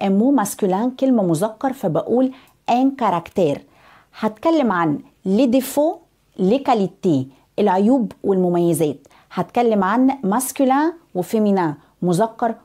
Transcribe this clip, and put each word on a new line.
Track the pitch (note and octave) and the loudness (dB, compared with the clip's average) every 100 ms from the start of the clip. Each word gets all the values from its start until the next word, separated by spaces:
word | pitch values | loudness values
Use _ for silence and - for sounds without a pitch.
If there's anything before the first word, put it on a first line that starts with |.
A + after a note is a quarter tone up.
un | G3 G3 | 0 2
mot | B3 C#4 | 2 2
masculin، | G3+ - G3 F#3 B3 B3+ | -2 -2 -2 0 -2 -2
كلمة | C4+ A#3 | 0 2
مذكر، | F#3 D#3 G#3+ G#3+ C4+ | 2 0 -2 -4 -6
فبقول | B3 F#3+ D#3 - A#3 C4 C4 - _ - | -4 -4 -4 -2 0 0 -4 -20 _ -4
un | A#3+ C4+ C4+ | 0 0 0
caractère. | A3 E3+ E3+ - D#3+ C#3 - _ - - _ - | -2 -2 -4 -2 0 -2 -10 _ -20 -20 _ -6
هتكلم | A3 G#3+ E4 E4 A#3+ | -6 -2 0 2 2
عن | F3+ D#3+ C#3+ - _ F#3+ | 0 0 -2 -8 _ -2
les | G3+ C4+ C4 | 2 2 2
défauts، | C4 C#4+ D4+ G#4 _ _ _ - | 0 0 0 -2 _ _ _ -2
les | F#3 C4+ C#4 | 0 0 0
qualités، | A#3 F#3 - F#3+ C#3 C3 - _ - | 0 -2 -2 0 0 -2 -12 _ -2
العيوب | G3+ F#3 G#3 C4+ F#3+ - | 0 2 2 2 0 -6
والمميزات. | - F#3+ F3+ F3 E3+ D3+ D#3 C#3 _ _ _ | -2 0 2 2 2 2 -2 -4 _ _ _
هتكلم | - E3+ - A#3+ G#3 | -8 -4 0 0 2
عن | F#3 A#3 C4 - F#3+ | 0 2 0 0 -2
masculin | A3+ - - C4 C4+ D#4+ D#4+ _ F3+ | -2 -4 -2 0 2 0 -4 _ -6
وفيمينان، | F3 A3 G#3 G3 E3 C#3+ _ - | -2 0 2 2 0 -6 _ -4
مذكر | F3 E3+ A3 - A#3 A3+ | 0 0 0 -2 -6 -6